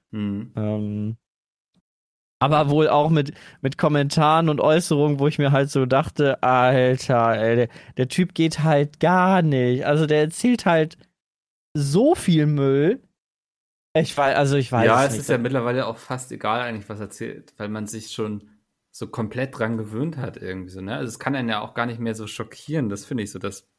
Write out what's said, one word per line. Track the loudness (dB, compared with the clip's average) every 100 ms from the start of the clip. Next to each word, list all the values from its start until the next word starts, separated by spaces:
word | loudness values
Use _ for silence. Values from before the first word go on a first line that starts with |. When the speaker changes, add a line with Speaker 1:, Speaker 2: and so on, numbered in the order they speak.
| _
Speaker 1:
Mhm. | -8 -6 -6 -8 -6
Speaker 2:
Ähm, | -4 -4 -4 -6 -6 -8 _ _ _ _ _ _ _ _ _ _ _ -4
aber | 2 2 2
wohl | 2 4
auch | 4 4
mit, | 2 0 -8 -20 -6
mit | -6 0
Kommentaren | 0 2 0 2 4 4 2
und | 2
Äußerungen, | 4 2 2 2 2 2
wo | 0
ich | 2
mir | 2
halt | 2 2
so | 0 2
dachte, | 2 0 0 0 2
Alter, | 2 4 4 4 2 2 0 2 2 2
ey, | 2 2
der, | 0 -6 -8 -4
der | -2
Typ | -2 -2
geht | 0 -2 0
halt | 2 2 0 0
gar | 2 4 4 4
nicht. | 2 2 2 0 0
Also | 0 2
der | 2
erzählt | 0 0 0 2
halt | 2 2 0 -6 _ _ _ _ _ _ _ -4
so | 0 4 4
viel | 2 2 2 2
Müll. | 2 2 2 2 0 _ _ _ _ _ _ _ _ _
Ich | -2 0 0
wei-, | 2 2
also | 2 2
ich | 0
weiß | 2 4
Speaker 1:
Ja, | 4
Speaker 2:
es | 2
Speaker 1:
es |
Speaker 2:
nicht. | 0
Speaker 1:
ist | -2
ja | -2
mittlerweile | 0 -2 -2 -2 -4
auch | -8
fast | -10 -10 -10
egal | -8 -4 -4
eigentlich, | -4 -8 -10
was | -12
erzählt, | -12 -10 -12 -12 -18 -12
weil | -10
man | -8 -10
sich | -12 -12
schon | -8 -8 -8 -14 _ _ _ _
so | -16 -12
komplett | -8 -6 -6 -8 -4
dran | -4 -4
gewöhnt | -6 -6 -6 -8
hat | -10 -10
irgendwie | -12 -10 -12
so, | -12
ne? | -10 -8
Also | -8
es | -8
kann | -6 -4
einen | -4
ja | -6
auch | -6
gar | -6 -6
nicht | -6
mehr | -6
so | -6 -10
schockieren. | -10 -12 -14 -8 -4 -4
Das | -6
finde | -8 -6
ich | -6
so | -8
das | -10 -10 -18